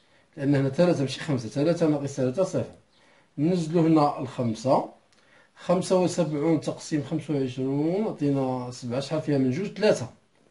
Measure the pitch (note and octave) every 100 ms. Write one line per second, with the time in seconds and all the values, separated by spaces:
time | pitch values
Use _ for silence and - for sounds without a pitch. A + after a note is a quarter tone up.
0 | _ _ _ - C#3 C#3+ C3+ C3+ F3 E3
1 | C3 - - C3 A2 C3+ D3+ E3+ D#3+ D3
2 | C3+ - B2+ C3 - C#3+ G#2+ - _ _
3 | _ _ _ - D#3 F#3 D#3 E3+ D#3+ D#3+
4 | D3 D3+ C3 - A#2+ G#2+ B2+ D3 - -
5 | _ _ _ _ _ - - F#3 F3 F#3
6 | F3 F3 D#3 D3+ D#3 D#3 - - - D#3
7 | B2+ D#3+ - D3 C3 B2 C3 C#3 D#3 F#3+
8 | G#3+ - C#3+ C#3 C3 B2+ B2 B2 B2 A#2+
9 | C#3 D#3 D3+ C#3 C3 C3+ G#3 F#3+ G#3 F3+
10 | A#2+ - _ _ _